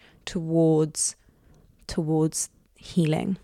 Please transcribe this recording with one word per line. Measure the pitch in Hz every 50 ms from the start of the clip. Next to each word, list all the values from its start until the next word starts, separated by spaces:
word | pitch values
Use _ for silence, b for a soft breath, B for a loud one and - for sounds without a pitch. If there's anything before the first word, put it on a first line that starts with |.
| b b b b _
towards, | - - 180 165 160 165 165 165 160 160 156 156 151 - - - - - b b b b b b b b b b b _ _ _
towards | - - - 165 151 160 156 156 160 - - - - _ _ _ _ _
healing, | _ - - - 185 165 151 156 160 - - 190 -